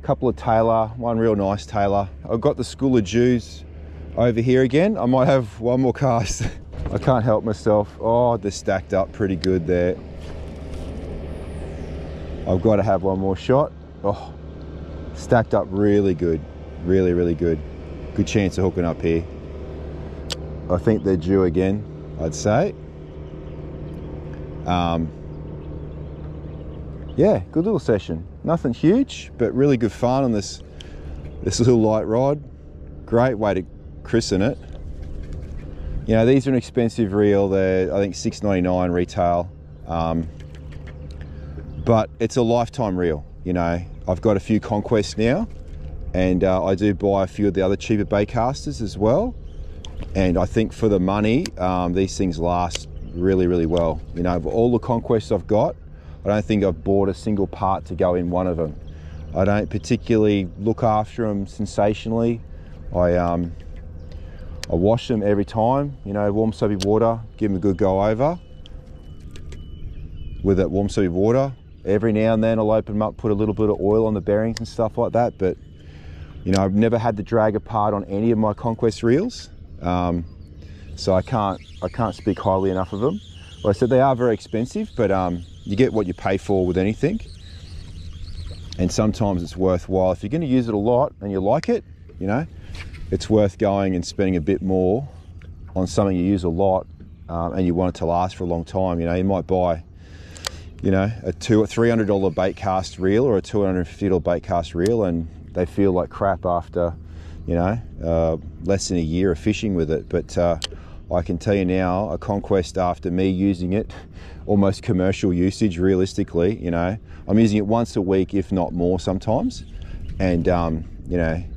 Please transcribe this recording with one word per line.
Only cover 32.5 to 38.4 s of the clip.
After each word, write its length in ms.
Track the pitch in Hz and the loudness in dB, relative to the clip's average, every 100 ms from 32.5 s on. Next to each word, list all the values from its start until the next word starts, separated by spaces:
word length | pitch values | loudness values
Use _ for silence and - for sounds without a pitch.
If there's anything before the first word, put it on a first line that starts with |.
| - - - - - - | -18 -18 -16 -16 -14 2
Great 280 | 117 131 104 | 4 4 2
way 180 | 107 | 0
to 100 | 92 87 - - - | 0 -2 -14 -16 -16
christen 400 | - 113 - 92 | 0 0 2 2
it. 160 | 110 - - - - - - - - - - - - - - - - | 2 0 -10 -12 -12 -10 -10 -10 -8 -10 -8 -10 -10 -10 -6 -6 2
You 80 | |
know, 120 | 110 117 | 6 8
these 200 | 135 131 | 6 4
are 40 | |
an 60 | 127 | 0
expensive 580 | - - 117 - 104 | 0 0 0 2 2
reel. 340 | 101 104 101 98 | 4 6 6 4
They're, 440 | 95 92 92 92 | 4 4 4 2
I 40 | 92 | 2
think, 160 | 101 | 0
six 280 | 87 113 - | -2 -6 -2